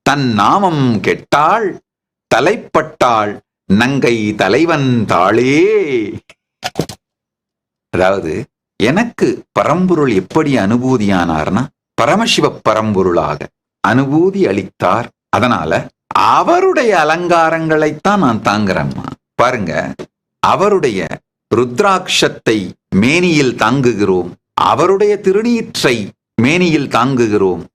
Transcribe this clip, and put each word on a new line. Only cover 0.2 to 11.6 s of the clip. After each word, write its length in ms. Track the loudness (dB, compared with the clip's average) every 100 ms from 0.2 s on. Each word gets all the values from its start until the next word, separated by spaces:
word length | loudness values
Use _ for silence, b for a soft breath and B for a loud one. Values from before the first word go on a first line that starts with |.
| 0
நாமம் 640 | 2 2 2 0 0 0 0
கெட்டாள், 760 | -2 -4 0 0 2 0 -2 -8 _ _ _ _ _ 0
தலைப்பட்டாள் 1040 | 0 -2 -2 -4 -4 0 2 2 -2 -8 _ _ -2
நங்கை 720 | 0 2 0 0 0 -2 0
தலைவன் 720 | 0 2 2 0 0 0 0
தாளே." 600 | 2 2 2 2 2 2 2 0 -2 -4 -10 _ -20 _ _ -8 -8 -8 -14 _ _ _ _ _ _ _ _ _
அதாவது, 560 | 0 0 0 -4 -8 -10 _ _ _
எனக்கு 600 | 0 0 -2 -2 -2 -2 -6
பரம்பொருள் 640 | -2 0 0 0 2 2
எப்படி 440 | 0 0 -2 0 0
அனுபூதியானார்னா, 1080 | 0 0 0 0 2 0 0 -2 -2 -4